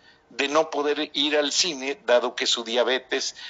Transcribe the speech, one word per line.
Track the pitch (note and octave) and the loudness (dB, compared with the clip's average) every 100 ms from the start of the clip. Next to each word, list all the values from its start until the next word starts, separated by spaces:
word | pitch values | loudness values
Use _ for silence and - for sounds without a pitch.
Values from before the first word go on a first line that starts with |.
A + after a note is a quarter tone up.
| - _ _ | -20 _ _
de | B2 C#3 | -6 0
no | D3+ D#3 | 2 2
poder | D3 D3 D3 D3+ | 0 0 0 -2
ir | C#3+ D3 D3 | -2 0 2
al | C#3+ | 2
cine, | - F3+ C3+ C3+ C#3+ | 0 0 -2 -6 -4
dado | - B2 A#2+ | 2 2 2
que | - A#2+ | -2 -2
su | A#2+ | -2
diabetes | A2 A#2+ A#2 B2+ - C3+ - - | -2 0 2 0 -2 -4 -4 -10